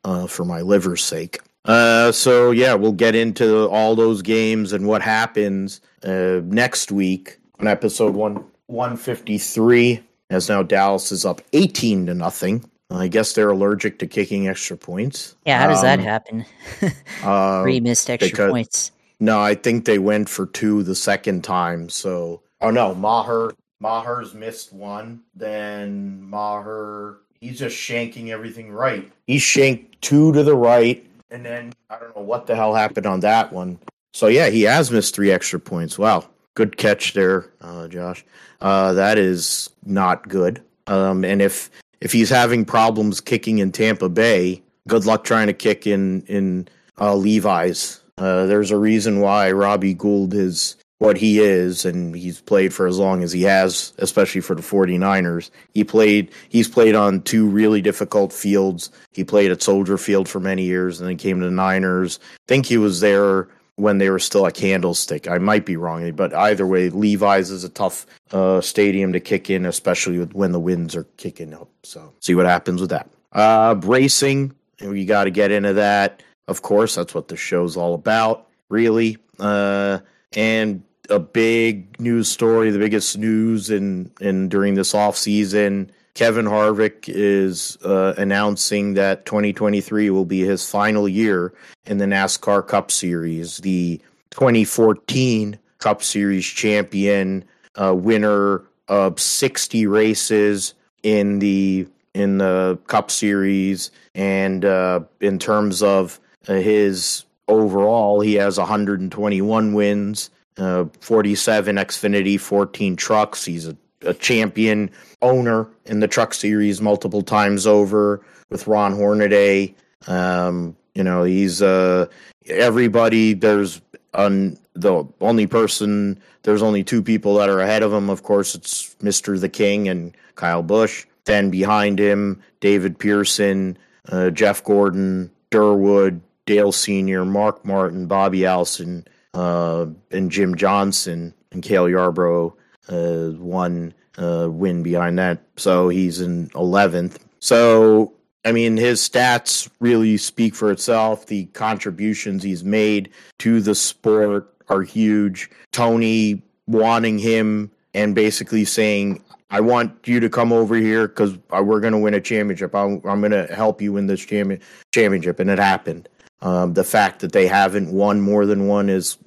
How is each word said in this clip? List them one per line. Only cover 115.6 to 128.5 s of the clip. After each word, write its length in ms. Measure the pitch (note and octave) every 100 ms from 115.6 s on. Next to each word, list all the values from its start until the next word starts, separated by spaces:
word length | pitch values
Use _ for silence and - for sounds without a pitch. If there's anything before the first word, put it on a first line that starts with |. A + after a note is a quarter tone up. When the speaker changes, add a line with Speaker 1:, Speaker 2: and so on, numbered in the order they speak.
| A2 _ -
Speaker 1:
in 140 | G#2+
the 80 | G#2
Truck 260 | - A2+
Series 460 | - G#2 G#2 G#2 F#2+
multiple 440 | G#2+ G2+ G#2 G2+
times 420 | F#2 G#2+ G2+ G2+ G#2
over 580 | G#2 G2+ G#2+ G#2 G2+ - - -
with 180 | G2+ -
Ron 260 | G#2+ G2+
Hornaday. 800 | G2 G2+ G#2+ G#2 G2+ G2+ G2 F#2+ _ _ _ -
Um, 680 | F#2 F#2 F2+ F2+ F2 E2+ - _
you 100 | F#2+
know, 200 | F#2 F2+
he's, 380 | F2+ F#2 G2 F2
uh, 440 | G2 F#2 F#2 F2+ E2+ - - _ -
everybody, 880 | F#2+ A#2 A2+ A#2+ A#2 A2+ A2+ A2
there's 480 | G2+ G#2+ G#2 G2 - _ - _
un-, 440 | - G2+ G2 G2 - _
the 300 | F2+ G2 F2 C#2+ -
only 260 | A2+ A#2 G#2
person, 720 | A#2 G#2+ - G#2 G#2 G2+ F#2+ _ _
there's 180 | - G#2
only 220 | A2 G2+
two 180 | F#2+ A#2
people 340 | G#2 A2 G#2 G#2
that 140 | G2+
are 100 | F#2+
ahead 220 | F#2+ G#2+
of 100 | G#2+
him. 200 | G#2 G2+
Of 100 | F#2+
course, 320 | - G2+ G2